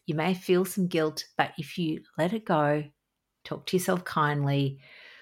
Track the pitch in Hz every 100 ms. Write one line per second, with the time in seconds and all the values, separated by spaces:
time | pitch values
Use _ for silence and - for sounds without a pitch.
0 | - 156 165 185 - 180 185 196 180 170
1 | 156 156 - - 139 - 143 - 160 156
2 | - - 170 220 220 160 147 147 147 _
3 | _ _ _ _ - - - 180 180 180
4 | - 160 147 147 143 139 139 139 - -
5 | - -